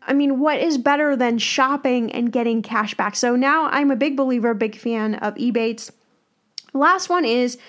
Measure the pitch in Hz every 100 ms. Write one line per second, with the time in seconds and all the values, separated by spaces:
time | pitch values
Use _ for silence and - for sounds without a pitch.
0 | - 277 285 262 302 294 330 285 233 285
1 | 302 269 240 233 - - 262 277 269 247
2 | 226 - 240 240 233 226 214 220 214 -
3 | 196 - 240 247 269 311 302 277 285 254
4 | 285 277 269 247 233 220 220 214 240 226
5 | 220 208 208 208 240 226 226 226 - _
6 | _ _ _ _ _ - - 269 302 370
7 | - 349 269 240 247 247